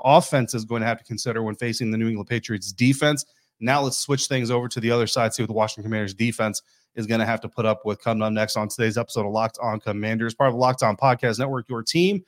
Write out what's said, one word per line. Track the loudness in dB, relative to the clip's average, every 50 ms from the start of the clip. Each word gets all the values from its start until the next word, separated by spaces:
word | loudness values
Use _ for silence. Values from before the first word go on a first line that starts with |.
| 4
offense | 8 8 8 8 6 2 0 0 0 -2
is | -4 -4
going | -4 -2 -2
to | 0 -2
have | -2 -4
to | -6
consider | -8 -8 -6 -4 -4 -2 -2 -2
when | -4 -4
facing | -4 -4 -4 -2 -2 -2 -2
the | -2 0
New | 0 -2
England | -2 -4 -4 -4
Patriots' | -4 -4 -4 -4 -6 -6 -6 -8
defense. | -2 2 4 4 4 4 2 2 0 0 -4 -10 _ _ _ _ _ _
Now | 0 0 2 2
let's | 2 0 -2 -4
switch | -2 -2 -2 -2 0 0
things | 0 -2 0 0
over | 0 -2 -2 -4
to | -6 -4
the | 0 2
other | 2 2 2 2
side, | 0 0 0 0 0
see | -2 -4
what | -2
the | 0
Washington | 0 0 0 -2 -6 -6
Commanders' | -4 -4 -4 -4 -4 -2
defense | -2 -2 -2 0 0 -2 -2 -2 -4 -10 _ _ _ _ _ _
is | -8 -4 -2
gonna | 0 0 0
have | 0 0 -2
to | -4 -6
put | -6 -2 0
up | 0 0 0 -2
with | -4 -6 -4
coming | -2 -2 0 0
up | 0 0 0
next | 0 0 0 -2
on | -4 -4 -4
today's | -2 0 0 0 0 0
episode | -4 -2 -2 -4 -2
of | -2
Locked | 0 0 0 -2 -2 -4
On | -4 -4 -4 -4
Commanders, | -4 -4 -4 -4 -2 -2 -2 -2 -2 -4 0
part | 2 2 2
of | 4
the | 4
Locked | 2 2 2 2 2
On | 0 2
Podcast | 4 4 4 4 4 2 0 0 0
Network, | -2 -2 -4 -6 -6 -8
your | -8 -6 -4
team | -2 2 2 4 4 2 0 -4